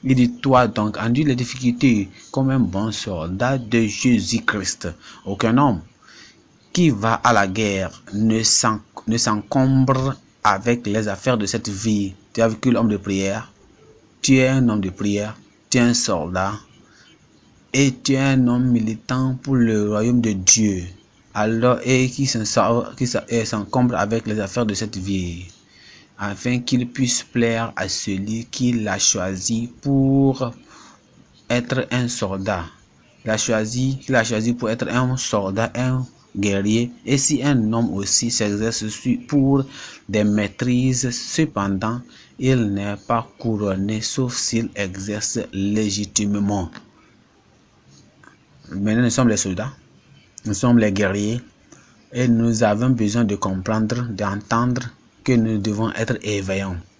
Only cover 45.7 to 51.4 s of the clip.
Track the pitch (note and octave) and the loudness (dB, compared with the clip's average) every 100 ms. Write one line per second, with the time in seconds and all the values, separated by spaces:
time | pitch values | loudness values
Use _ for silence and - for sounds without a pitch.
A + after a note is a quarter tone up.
45.7 | G#2 G#2+ G2+ G2 - G#2 G2+ G2+ G#2 E2+ | 0 0 -2 -4 -4 -2 0 0 -2 -4
46.7 | - - _ _ _ _ _ _ _ _ | -10 -20 _ _ _ _ _ _ _ _
47.7 | _ _ C#2 - _ - _ _ _ - | _ _ -20 -20 _ -20 _ _ _ -14
48.7 | F2 G2+ A2 A#2+ A#2 B2 G#2+ G2+ F2+ A#2+ | -6 -2 2 2 2 2 2 -2 -4 -6
49.7 | - _ _ _ - _ - A2 G2+ B2 | -10 _ _ _ -20 _ -12 -6 -2 4
50.7 | A#2+ G#2+ G2 G2+ G2 G#2 B2 | 4 4 0 0 0 -2 -4